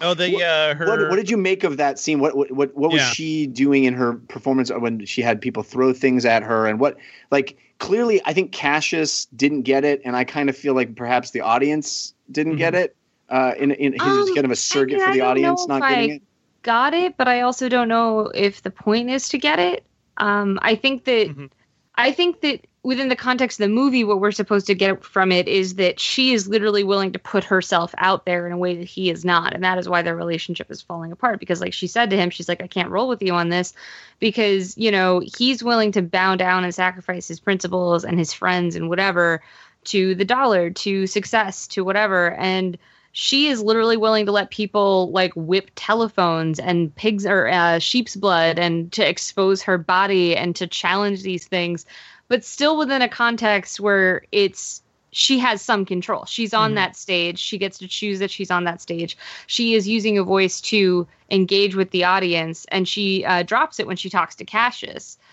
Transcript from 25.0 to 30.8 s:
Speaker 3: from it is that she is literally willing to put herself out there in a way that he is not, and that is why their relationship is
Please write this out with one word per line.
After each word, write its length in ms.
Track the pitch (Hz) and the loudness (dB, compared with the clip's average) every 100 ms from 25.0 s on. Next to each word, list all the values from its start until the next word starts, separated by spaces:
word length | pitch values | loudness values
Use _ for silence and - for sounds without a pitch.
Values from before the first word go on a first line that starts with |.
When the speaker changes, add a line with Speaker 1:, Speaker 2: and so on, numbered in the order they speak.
Speaker 3:
from 280 | - - 185 | -4 0 2
it 160 | 180 175 | 4 2
is 260 | 190 190 | 0 0
that 240 | 185 180 - | 0 0 0
she 340 | - - 262 | -2 0 2
is 140 | 240 190 | 2 0
literally 380 | 214 208 208 | 0 2 2
willing 260 | 196 196 190 | 2 0 -2
to 80 | - | -4
put 240 | - 202 | -4 -4
herself 500 | - 190 180 175 170 - | 0 0 2 0 -2 0
out 260 | 185 190 | 0 2
there 220 | - 175 175 | 0 -4 -4
in 60 | |
a 40 | 175 | -4
way 200 | 180 175 | -4 -4
that 80 | 180 | -8
he 240 | - 185 | -4 -4
is 140 | 165 | -2
not, 280 | 175 175 170 | 0 0 0
and 120 | - | -2
that 140 | 185 185 | -2 -2
is 100 | 180 | 0
why 120 | 180 | 0
their 140 | 170 | 0
relationship 560 | 170 170 165 - 175 - | -2 -4 -4 -6 -10 -10
is 100 | - | -14